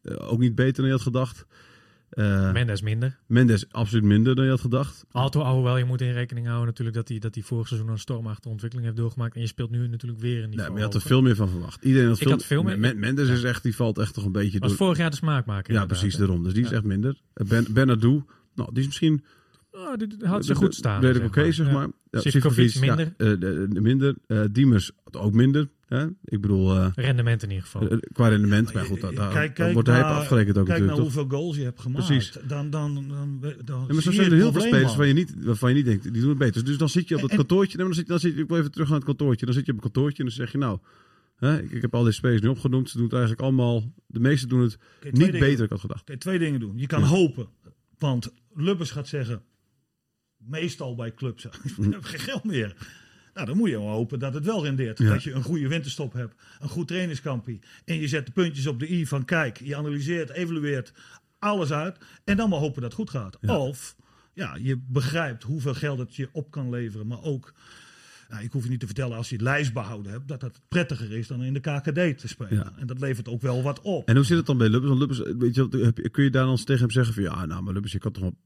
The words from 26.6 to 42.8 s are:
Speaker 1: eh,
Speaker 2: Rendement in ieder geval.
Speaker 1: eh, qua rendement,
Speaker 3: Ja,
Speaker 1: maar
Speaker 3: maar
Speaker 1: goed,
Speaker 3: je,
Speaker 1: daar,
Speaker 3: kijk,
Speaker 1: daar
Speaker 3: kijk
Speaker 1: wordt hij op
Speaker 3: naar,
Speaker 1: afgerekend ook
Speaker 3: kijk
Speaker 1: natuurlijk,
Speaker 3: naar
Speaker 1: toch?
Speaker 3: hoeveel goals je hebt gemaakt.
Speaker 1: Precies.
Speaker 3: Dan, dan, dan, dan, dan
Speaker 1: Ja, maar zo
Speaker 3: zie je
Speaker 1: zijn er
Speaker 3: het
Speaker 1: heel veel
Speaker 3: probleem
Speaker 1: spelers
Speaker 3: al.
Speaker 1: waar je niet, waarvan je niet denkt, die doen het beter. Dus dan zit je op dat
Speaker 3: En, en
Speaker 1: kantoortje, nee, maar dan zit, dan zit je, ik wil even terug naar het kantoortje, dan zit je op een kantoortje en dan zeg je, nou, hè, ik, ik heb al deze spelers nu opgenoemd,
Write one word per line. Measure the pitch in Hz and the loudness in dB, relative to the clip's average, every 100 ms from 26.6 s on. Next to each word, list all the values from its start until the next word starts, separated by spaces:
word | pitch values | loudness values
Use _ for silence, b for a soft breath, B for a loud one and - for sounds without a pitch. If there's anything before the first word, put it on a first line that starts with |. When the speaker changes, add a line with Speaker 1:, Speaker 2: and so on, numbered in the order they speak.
| 95 95 | 4 4
Speaker 1:
eh, | 92 92 | 2 0
Speaker 2:
Rendement | 127 123 117 113 | 0 2 2 0
in | 104 | -2
ieder | 95 | -8
geval. | 87 101 110 | -8 -4 -2
Speaker 1:
eh, | 113 - | -2 -4
qua | - 117 | 2 4
rendement, | 107 101 104 113 | 6 6 4 2
Speaker 3:
Ja, | |
Speaker 1:
maar | 113 95 | -2 -4
Speaker 3:
maar | 98 | -4
Speaker 1:
goed, | 95 | -4
Speaker 3:
je, | 95 | -4
Speaker 1:
daar, | 101 | -2
Speaker 3:
kijk, | |
Speaker 1:
daar | 104 151 | -2 -2
Speaker 3:
kijk | - 107 | 0 2
Speaker 1:
wordt | 113 113 | 4 4
hij | 123 | 4
op | 156 | 4
Speaker 3:
naar, | 147 | 0
Speaker 1:
afgerekend | 147 123 101 98 | 2 2 4 4
ook | 90 | 4
Speaker 3:
kijk | - | 4
Speaker 1:
natuurlijk, | 98 - | 2 2
Speaker 3:
naar | 151 | 0
Speaker 1:
toch? | 135 139 | 0 -2
Speaker 3:
hoeveel | 139 | -2
goals | 175 147 | -4 -4
je | |
hebt | 123 - | -6 -6
gemaakt. | 123 127 170 | -6 -4 2
Speaker 1:
Precies. | 135 104 | 2 0
Speaker 3:
Dan, | - 131 143 147 | -8 -8 -6 -4
dan, | 151 147 143 | -4 -4 -6
dan, | 139 | -8
dan, | 143 143 135 143 - 117 | -8 -6 -6 -8 -10 -8
dan | 131 131 | -6 0
Speaker 1:
Ja, | |
maar | 151 | 0
zo | |
Speaker 3:
zie | 165 | 2
je | 202 | 4
Speaker 1:
zijn | |
er | |
Speaker 3:
het | 185 | 6
Speaker 1:
heel | 160 | 8
veel | - | 6
Speaker 3:
probleem | - 233 | 4 4
Speaker 1:
spelers | 135 131 | 4 4
Speaker 3:
al. | 139 | 4
Speaker 1:
waar | 143 | 4
je | |
niet, | 143 180 - | 4 2 -4
waarvan | 113 107 123 | -2 0 2
je | 135 | 2
niet | 127 | 2
denkt, | 101 | 0
die | - 117 | 0 0
doen | 131 | 0
het | 139 | 2
beter. | 131 107 123 | 2 0 -2
Dus | 143 | 0
dan | 156 | 0
zit | 180 170 | 0 0
je | 156 | -2
op | |
dat | 139 | 2
Speaker 3:
En, | 214 | 2
en | 139 | 4
Speaker 1:
kantoortje, | 185 190 - | 4 2 0
nee, | 190 | -2
maar | 170 | -2
dan | |
zit, | 170 | -2
dan | 170 | 0
zit | 170 143 | 0 -2
je, | |
ik | 156 | -2
wil | 170 | 0
even | 147 | -2
terug | - 147 | -2 0
naar | 151 | 0
het | 135 | 0
kantoortje, | 135 143 117 120 | 0 2 0 0
dan | 127 | 0
zit | 139 | 0
je | |
op | 113 | -4
een | 110 | -2
kantoortje | 127 143 139 | 0 0 -2
en | 131 | -6
dan | 117 | -6
zeg | 123 | -6
je, | 139 | -4
nou, | 131 92 b b b b b _ | -2 -4 b b b b b _
hè, | 127 151 | 0 0
ik, | - | -2
ik | 117 | -4
heb | 113 120 | -2 2
al | |
deze | 120 104 | 2 2
spelers | 127 113 | 2 2
nu | 113 | 2
opgenoemd, | 131 135 131 | 0 0 0